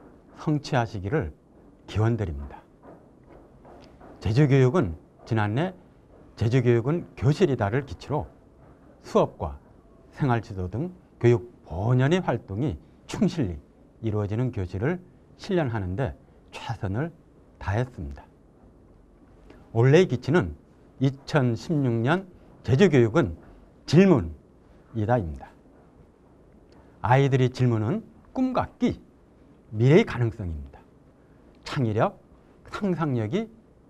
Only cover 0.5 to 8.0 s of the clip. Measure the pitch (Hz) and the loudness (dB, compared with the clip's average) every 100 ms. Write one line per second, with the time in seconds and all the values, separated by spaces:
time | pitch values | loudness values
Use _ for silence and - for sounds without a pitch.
0.5 | 147 - 131 110 104 98 147 80 - _ | -4 -2 -2 -2 -4 -4 -4 -4 -10 _
1.5 | - - _ - 101 113 110 90 71 71 | -20 -20 _ -8 -2 0 0 -4 -8 -12
2.5 | - - _ - - - _ - - - | -16 -20 _ -20 -20 -20 _ -20 -20 -20
3.5 | - - - - - - - 95 113 147 | -20 -20 -20 -20 -20 -20 -8 -2 2 4
4.5 | 135 127 170 98 80 - _ - 110 104 | 6 6 4 0 -4 -16 _ -4 -2 0
5.5 | 117 185 - - - - - - - 107 | -2 -4 -8 -20 -20 -20 -20 -20 -4 0
6.5 | 131 120 117 120 170 - - 131 151 180 | 2 4 2 2 -4 -6 -2 0 2 2
7.5 | 127 101 127 - 85 | 2 -2 -2 -6 -12